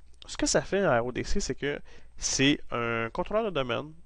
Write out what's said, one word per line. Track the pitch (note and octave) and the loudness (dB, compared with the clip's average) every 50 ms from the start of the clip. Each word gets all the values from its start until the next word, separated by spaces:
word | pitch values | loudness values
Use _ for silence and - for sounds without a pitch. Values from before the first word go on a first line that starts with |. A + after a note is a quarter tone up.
| - - - - - | -18 -20 -18 -18 -14
Ce | - - | -10 -2
que | - D4+ | 0 0
ça | D4 - D#3+ | 4 4 2
fait, | C#3+ - F3+ G3 | 2 2 0 2
un | G3 D#3+ B2+ A#2 | 4 4 4 4
R | A#2+ | 2
O | B2 | 0
D | A#2 A#2 A2 | -4 -4 2
C, | - - G2+ | 2 2 2
c'est | - - B2 | 2 0 -4
que | - C3+ C#3+ C#3+ - - - - - - - - | -4 -4 -4 -4 -6 -8 -12 -16 -16 -16 -14 -10
c'est | - - - - - C3+ C#3 D3 - - - | -6 -4 -2 2 4 6 6 4 4 -2 -4
un | C3 A#2+ A#2 A#2 A#2 A2+ A2+ A2+ - | -2 -2 0 0 0 0 -2 -2 -2
contrôleur | - F3 - G3+ A3 A#3 | -4 -4 0 0 0 0
de | G3+ | 0
domaine | E3+ C#3+ C3 A#2+ A2+ A#2+ C#3 D#3 D#3+ E3+ - | -2 -2 0 0 -2 -2 -2 -6 -12 -16 -18